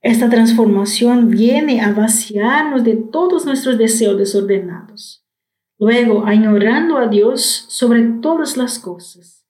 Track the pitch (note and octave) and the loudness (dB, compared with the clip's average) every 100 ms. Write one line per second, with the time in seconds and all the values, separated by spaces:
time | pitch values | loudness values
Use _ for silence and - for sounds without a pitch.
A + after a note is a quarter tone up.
0 | A#3+ A3+ A#3+ A#3 A3+ A3+ A3 G3 G#3 - | 0 2 2 4 4 4 2 2 -2 0
1 | A#3+ A#3+ A3+ F#3+ A#3 C#4 D4+ A#3 G#3 G#3 | 2 4 2 2 2 2 0 0 0 0
2 | A3 A3 - G#3 A3 C#4+ D4+ C4 A3+ G#3+ | 0 -2 -4 -4 0 0 -2 0 0 -2
3 | - D#4 F4+ F#4 C#4+ C4+ B3+ A3+ A3+ A3+ | -4 -4 -2 -2 -4 -4 -2 0 0 0
4 | G#3+ G3 G3 G3+ G3 F#3+ F3+ E3+ - - | 0 0 -2 -2 -2 -4 -4 -12 -18 -20
5 | - - _ _ _ _ _ _ G#3+ A#3+ | -20 -20 _ _ _ _ _ _ 0 2
6 | A#3 G#3 G#3 G#3+ A3 G#3 G#3 C#4 E4 C#4+ | 2 0 2 2 2 2 2 0 0 0
7 | A3+ G3+ A3 C4 - - - - A#3+ A#3 | 0 2 2 0 -4 -6 -10 -4 2 2
8 | A#3 A3+ D#4 D#4+ D4 B3 A#3+ - F#3+ F3 | 2 -2 -4 -2 -4 -6 -6 -8 -12 -16
9 | - F3+ E3 _ _ | -18 -20 _ _ _